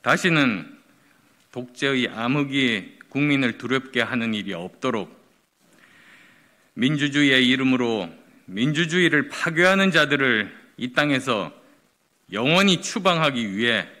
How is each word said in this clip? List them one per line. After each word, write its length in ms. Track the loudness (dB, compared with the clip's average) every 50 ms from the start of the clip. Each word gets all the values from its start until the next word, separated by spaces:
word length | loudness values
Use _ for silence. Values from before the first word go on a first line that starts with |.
다시는 760 | 2 2 2 2 2 2 2 2 2 0 -2 -4 -8 -14 -20 -20 _ _ _ _ _ _ _ _ _ _ _ _ _ _
독재의 560 | -14 -14 -14 -14 -8 -4 -2 0 0 0 -2
암흑이 920 | -2 -4 -4 -2 0 0 0 0 0 0 0 0 2 0 -2 -4 -10 -20 -20 -20 _
국민을 480 | -2 0 2 2 2 2 0 -2 -2
두렵게 440 | -4 -4 -2 -2 -2 -4 -2 -2 -2
하는 320 | -2 0 -2 -4 -2 -2 -4
일이 200 | -4 -4 -6 -8
없도록 640 | -8 -10 -12 -10 _ -4 -2 -2 -4 -6 -8 -14 -20 _ _ _ _ _ _ _ _ _ _ _ _ -20 _ _ -20 -20 -20 -20 -20 -20 -20 _ _ _ _ _ _ _ _ _
민주주의의 720 | -2 0 0 2 0 -2 0 2 2 2 4 4 4 4
이름으로 680 | 4 2 2 2 0 2 2 0 0 0 -2 -4 -6 -10 -20 _ _ _ _ _
민주주의를 840 | -12 -4 -2 -2 0 0 0 -2 0 2 2 2 2 2 0 -2 -4
파괴하는 640 | -8 -6 -6 -2 2 2 4 4 4 4 2 2
자들을 640 | 2 2 2 2 0 0 2 0 0 0 -2 -4 -10 -20 -20 _ _
이 160 | -10 -10 -4 -2
땅에서 600 | 0 0 0 0 -2 0 -2 -2 -2 -4 -6 -10 -18 -20 -20 _ _ _ _ _ _ _ _ _ _ _ -8
영원히 500 | -4 -2 0 2 4 4 4 4 2 0
추방하기 760 | -2 -6 -8 0 0 0 2 2 0 0 0 -2 -4 -4 -2
위해 320 | 0 0 0 0 0 -4 -6 -16 -20